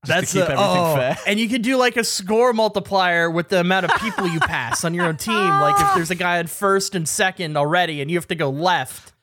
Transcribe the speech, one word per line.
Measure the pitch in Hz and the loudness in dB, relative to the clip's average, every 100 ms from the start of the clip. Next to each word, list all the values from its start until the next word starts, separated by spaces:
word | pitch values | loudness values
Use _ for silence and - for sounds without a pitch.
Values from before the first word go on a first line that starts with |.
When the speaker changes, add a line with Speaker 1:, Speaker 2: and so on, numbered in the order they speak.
| 135 | 0
Speaker 1:
Just | 165 | 0
Speaker 2:
That's | 180 | 0
Speaker 1:
to | 190 | 0
keep | 170 | 0
Speaker 2:
a, | |
Speaker 1:
everything | 135 202 180 | 2 2 2
Speaker 2:
oh, | 170 147 | 2 2
Speaker 1:
fair. | 127 139 - | 0 -2 -2
Speaker 2:
and | 208 | 0
you | 226 | 0
could | 262 | -2
do, | 220 262 | 0 2
like, | 247 240 | 2 2
a | 226 | -4
score | - 185 220 247 | -4 -2 2 2
multiplier | 226 220 202 - 196 180 170 170 | 2 0 -2 -2 0 2 2 2
with | 170 170 | 0 0
the | 185 | 0
amount | 175 190 180 | 2 2 2
of | - | 0
people | 226 - 190 | -2 -2 -2
you | 165 | 0
pass | - 160 120 - 170 | -2 -2 -4 -4 -4
on | |
your | 170 175 | -2 -2
own | 160 | -2
team. | - 214 | -4 0
Like, | 190 196 202 202 | 2 2 2 2
if | 202 185 | 2 0
there's | 165 | -2
a | 175 | -2
guy | 180 175 | 0 -2
on | 170 | -4
first | - 196 196 190 185 | -2 0 0 0 -4
and | 156 | -4
second | - 190 180 170 151 | 0 0 -2 -4 -2
already | 147 180 170 151 | 0 2 0 -2
and | 139 | -2
you | 170 | -2
have | 160 | -4
to | 170 | -4
go | 147 | -2
left. | 139 175 170 131 - - _ | 0 0 0 -2 -10 -20 _